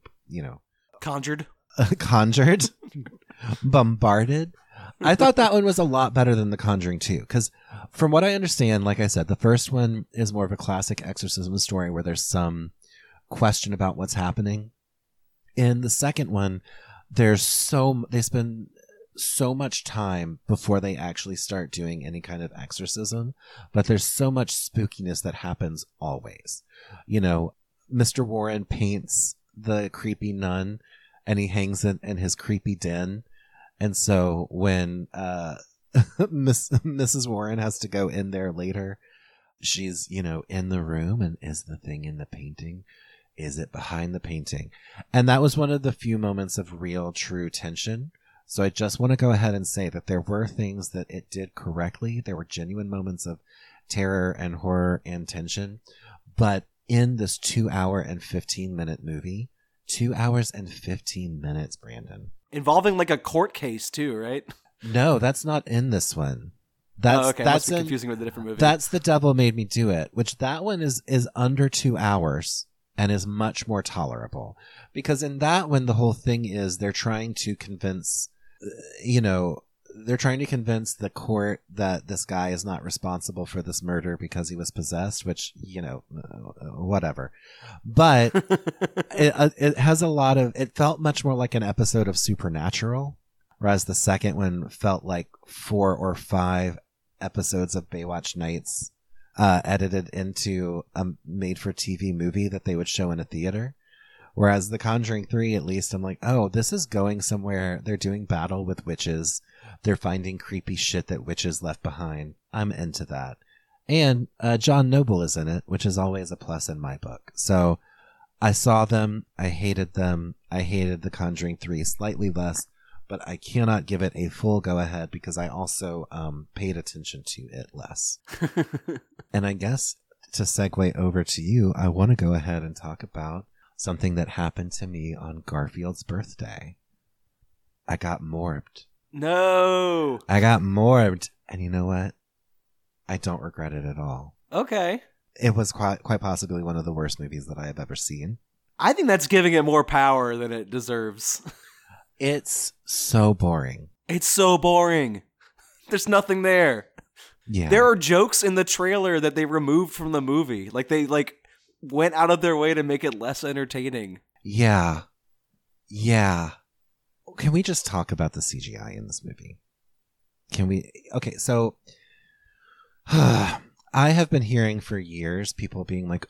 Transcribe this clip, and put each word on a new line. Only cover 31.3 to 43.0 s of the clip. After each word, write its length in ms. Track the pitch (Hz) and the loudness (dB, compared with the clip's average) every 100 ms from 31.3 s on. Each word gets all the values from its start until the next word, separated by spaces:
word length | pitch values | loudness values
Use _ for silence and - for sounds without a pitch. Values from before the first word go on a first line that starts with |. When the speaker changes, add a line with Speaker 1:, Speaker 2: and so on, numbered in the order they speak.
| 101 | 0
Speaker 1:
he 100 | 101 | 0
hangs 360 | 101 98 95 | 0 0 0
it 160 | 104 92 | 0 0
in 160 | - 95 | -4 -4
his 180 | 92 - | -2 -2
creepy 400 | - 104 - 92 | -2 -2 -2 -4
den. 480 | 87 87 90 101 - - _ _ _ - | -4 -4 -4 -6 -12 -20 _ _ _ -4
And 180 | 104 95 | -2 0
so 500 | - 95 90 85 85 | 2 4 4 0 -4
when, 580 | 90 98 92 87 87 87 | 0 2 2 0 -4 -10
uh, 420 | 92 92 90 82 73 - _ _ | -8 -6 -6 -8 -10 -16 _ _
<laughs> 360 | 131 - - 175 | 2 4 2 -2
Miss, 400 | 156 131 120 - 131 | 0 2 0 2 0
Missus 440 | 156 139 127 135 120 | 0 -2 0 0 -2
Warren 320 | 104 107 110 | -4 -2 -2
has 180 | 110 - | -2 -4
to 80 | 104 | -6
go 200 | 101 95 | -2 -2
in 240 | 98 98 | -2 -4
there 200 | 95 95 | -4 -4
later, 460 | 85 92 95 95 101 _ _ _ _ _ _ | -4 -6 -4 -6 -10 _ _ _ _ _ _
she's, 480 | - - 95 90 - | -4 -4 -4 -8 -8
you 140 | 92 | -6
know, 200 | 87 80 - | -4 -6 -6
in 220 | 95 92 | -6 -2
the 120 | 92 | -2
room 380 | 80 80 85 117 | -2 -2 -2 0
and 160 | 90 82 | -2 -4
is 220 | 78 78 | -8 -10
the 140 | - 80 | -10 -12
thing 280 | - 76 76 | -10 -10 -10
in 120 | 76 | -10
the 80 | 73 | -12
painting? 600 | 80 71 76 82 90 - _ | -14 -16 -14 -14 -14 -18 _